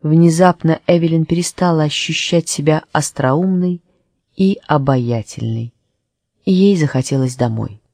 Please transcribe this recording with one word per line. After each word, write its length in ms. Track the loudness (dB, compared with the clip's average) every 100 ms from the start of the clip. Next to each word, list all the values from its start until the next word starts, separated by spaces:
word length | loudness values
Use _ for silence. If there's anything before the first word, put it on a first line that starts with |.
Внезапно 800 | 2 4 4 4 2 2 0 -2 0
Эвелин 380 | 0 2 0
перестала 600 | 0 -2 -4 -2 0 2
ощущать 640 | 0 -2 -6 -6 -2 -2 -2
себя 360 | -2 0 0 -2
остроумной 880 | -4 -4 -4 -2 0 0 0 -2 -4 _ _ _ _ _ -2
и 240 | 0 0 -2
обаятельной, 1040 | -2 0 0 0 -4 -6 -8 -6 -6 -8 _ _ _ _ _ _ _
и 80 | -2
ей 240 | 2 4 2
захотелось 580 | 0 -2 -2 -2 -2
домой. 460 | -2 -4 -2 -8 -10 _